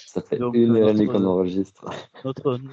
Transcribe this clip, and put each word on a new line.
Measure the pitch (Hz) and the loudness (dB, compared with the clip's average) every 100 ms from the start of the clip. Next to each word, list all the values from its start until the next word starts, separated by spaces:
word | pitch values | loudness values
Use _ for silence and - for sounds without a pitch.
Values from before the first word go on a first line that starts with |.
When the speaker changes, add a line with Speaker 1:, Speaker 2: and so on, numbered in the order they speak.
| - | -12
Speaker 1:
Ça | - | -10
fait | - 117 | -6 -4
Speaker 2:
Donc, | 123 120 | -2 2
Speaker 1:
une | 117 113 | 4 4
heure | 107 | 4
et | |
demie | 107 104 | 4 2
Speaker 2:
notre, | 104 | 2
Speaker 1:
qu'on | 95 | 0
enregistre. | 92 92 95 95 _ - 104 - - | 0 0 -2 -6 _ -14 -14 -16 -14
Speaker 2:
notre, | 131 135 143 123 135 | -12 -6 -4 -4 -8